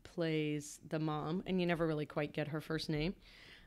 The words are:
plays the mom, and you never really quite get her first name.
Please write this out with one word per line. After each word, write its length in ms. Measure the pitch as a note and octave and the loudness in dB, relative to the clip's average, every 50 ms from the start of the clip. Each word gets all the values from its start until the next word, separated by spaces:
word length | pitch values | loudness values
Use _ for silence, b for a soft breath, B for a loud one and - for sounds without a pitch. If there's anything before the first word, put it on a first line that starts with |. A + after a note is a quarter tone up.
| - | -20
plays 760 | - - F3 E3 D#3+ D#3 D#3 D3+ D3+ D3+ D3 D3 - - - - - | -8 -2 0 0 2 2 2 2 2 0 -2 -4 -6 -12 -14 -6 -4
the 100 | E3 D#3 | -2 0
mom, 440 | D#3 D#3 D3+ D3+ D3 D3+ E3+ F#3+ - | 0 0 0 0 0 0 -2 -2 0
and 120 | - F#3 F#3 | 0 2 2
you 60 | F3 | 4
never 180 | F3 E3+ D#3 E3 | 4 4 4 4
really 180 | D#3+ D#3 D3+ D3+ | 2 2 0 -2
quite 280 | - - D#3+ D3 C#3+ - | -2 -2 -2 -2 0 0
get 140 | D3+ D3 C#3+ | -2 -2 -2
her 120 | D3+ D#3 | -2 -4
first 280 | - - D#3+ D#3 - - | -2 -2 -2 -2 0 0
name. 240 | D#3 D3 D3+ F3+ - b b b b b b b b b b | 0 2 2 0 -2 b b b b b b b b b b